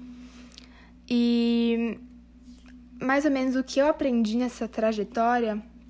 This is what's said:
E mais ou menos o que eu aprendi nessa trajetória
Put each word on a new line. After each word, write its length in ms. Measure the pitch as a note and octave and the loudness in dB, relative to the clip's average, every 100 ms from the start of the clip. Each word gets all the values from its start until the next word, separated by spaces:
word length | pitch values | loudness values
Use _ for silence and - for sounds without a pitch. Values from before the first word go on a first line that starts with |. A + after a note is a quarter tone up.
| - - - - - - - - - - - | -18 -18 -20 -20 -20 -20 -20 -20 -20 -16 -2
E 920 | A#3+ A#3+ A#3 A#3 A#3 A#3 A3+ A#3 - - - - - - - - - - - | 2 4 2 2 2 2 0 -2 -6 -14 -20 -20 -20 -20 -20 -20 -20 -20 -6
mais 220 | B3+ C#4 | 0 2
ou 80 | D4+ | 2
menos 240 | C4+ C4 C4 | 2 0 0
o 80 | |
que 160 | B3+ C4+ | 0 2
eu 80 | D4 | 2
aprendi 500 | D#4 C#4+ A#3+ G#3+ A#3 | 2 2 2 2 0
nessa 300 | B3 - A3 | -2 -4 -8
trajetória 920 | - A3 G#3+ G3 A#3 A#3 B3 A3+ G#3+ - - | -2 -2 -2 -4 0 2 2 0 -4 -8 -20